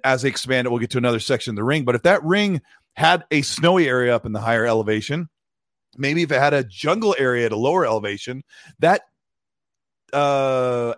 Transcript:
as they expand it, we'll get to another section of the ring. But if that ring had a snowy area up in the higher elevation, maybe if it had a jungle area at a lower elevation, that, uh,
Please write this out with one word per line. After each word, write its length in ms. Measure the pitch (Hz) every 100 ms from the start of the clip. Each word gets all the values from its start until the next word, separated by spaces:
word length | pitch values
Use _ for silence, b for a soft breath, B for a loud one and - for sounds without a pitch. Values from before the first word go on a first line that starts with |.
as 200 | 135 127
they 60 | 135
expand 380 | 113 127 131 123
it, 40 |
we'll 100 | 120
get 100 | 117
to 80 | 127
another 220 | 120 117
section 320 | - 123 -
of 40 | 104
the 60 |
ring. 200 | 113 156
But 100 | 123
if 80 | 120
that 220 | 170 190
ring 360 | 156 196 208 170 b b b
had 300 | - 160 175 -
a 120 | 151
snowy 440 | 135 - 160 185 151
area 300 | 127 123 120
up 100 | 113
in 60 |
the 80 | 107
higher 240 | 113 117 117
elevation, 640 | 113 107 107 104 147 165 _ _ _ _ _ _ -
maybe 260 | 139 156
if 100 | 160
it 80 | 139
had 140 | 143
a 100 | 143
jungle 500 | 117 95 147 190 220 151
area 280 | 131 120 117
at 60 |
a 40 | 107
lower 280 | 127 180 139
elevation, 560 | 110 104 101 - 131 - B B B
that, 220 | 165 196 - _ _ _ _ _ _ _ _ _ -
uh, 840 | 143 143 139 135 131 127 123 120